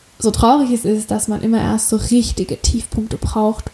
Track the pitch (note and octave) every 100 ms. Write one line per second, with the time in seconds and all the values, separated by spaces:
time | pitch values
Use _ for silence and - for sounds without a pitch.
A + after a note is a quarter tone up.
0 | _ - A3 G#3 A3+ C#4+ C4 A#3+ G3 G#3+
1 | G#3+ G#3+ - G#3 A3+ A3+ A3 A3 - A3
2 | - A#3+ A3+ - F#3 - - A#3 - -
3 | A3 - - A3 G#3+ A3 -